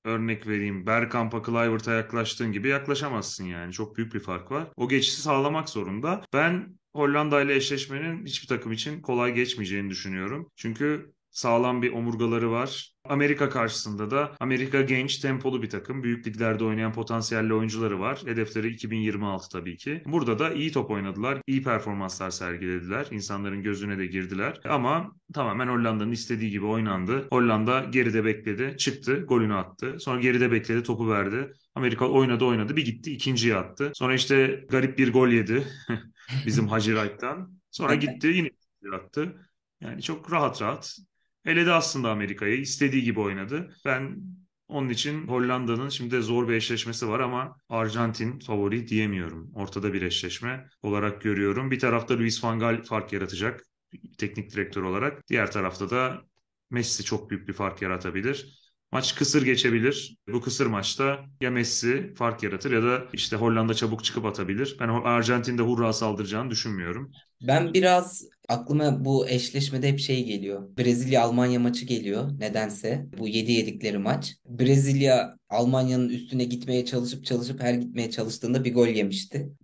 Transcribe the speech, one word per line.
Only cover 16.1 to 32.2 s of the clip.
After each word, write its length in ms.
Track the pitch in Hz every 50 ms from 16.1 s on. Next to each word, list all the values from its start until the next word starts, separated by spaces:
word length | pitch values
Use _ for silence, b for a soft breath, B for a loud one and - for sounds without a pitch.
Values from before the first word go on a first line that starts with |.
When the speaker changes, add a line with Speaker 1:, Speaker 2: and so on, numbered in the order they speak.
| 120 117 -
Speaker 1:
liglerde 380 | 113 107 107 117 113 110 104 113
oynayan 280 | 110 110 110 113 113 110
potansiyelli 640 | 117 110 110 117 113 107 - 117 110 110 110 110
oyuncuları 460 | 110 113 110 107 110 113 107 101 92
var. 220 | 98 120 147 - 190
Hedefleri 420 | 127 117 113 147 - - 110 107 113
iki 220 | 113 - - 107
bin 80 | 113 110
yirmi 280 | 107 107 101 101 104
altı 220 | 101 98 90 - -
tabii 280 | - 90 82 90 85
ki. 260 | - - 139 151 165 151
Burada 320 | 139 156 170 135 120 110 107
da 140 | 156 160 -
iyi 200 | 143 151 160 151
top 180 | 135 - 110
oynadılar, 480 | 107 101 98 98 90 101 113 131 139 135 -
iyi 160 | 135 135 135 135
performanslar 680 | 131 113 104 - 107 101 101 98 92 - - 95 92
sergilediler. 760 | 90 - 92 90 87 85 92 90 90 90 87 90 101 127 143 143
İnsanların 520 | 117 104 95 - 101 98 101 101 98 101 92
gözüne 360 | 107 101 95 104 104 101 95
de 80 | 92
girdiler. 540 | 87 92 92 92 90 98 92 107 143 147 - - -
Ama 440 | 151 139 120 131 151 170 180 208 - - _ - -
tamamen 340 | 147 131 110 98 117 127 123
Hollanda'nın 440 | 123 120 117 113 110 107 104 113 120
istediği 380 | 117 - - 120 107 110 107
gibi 160 | 101 101 98
oynandı. 600 | 107 110 113 110 107 95 92 90 92 123 135 135 -
Hollanda 500 | 131 123 123 117 110 110 110 120 127 131 - -
geride 340 | 120 131 120 113 104 113 107
bekledi, 520 | 110 104 - - 110 101 104 127 139 151 -
çıktı, 460 | - 139 120 - - 123 135 165 175 -
golünü 260 | 127 117 110 107 104
attı. 420 | 95 90 - - - 120 131 - -
Sonra 220 | - 139 123 123
geride 320 | 123 127 123 123 127 117 117
bekledi, 300 | 107 104 - 113 120 117
topu 260 | 123 117 107 117 113
verdi. 420 | 107 101 98 98 107 127 139 139 B B B B -
Amerika 340 | - 120 120 110 - 131 127
oynadı, 360 | 139 135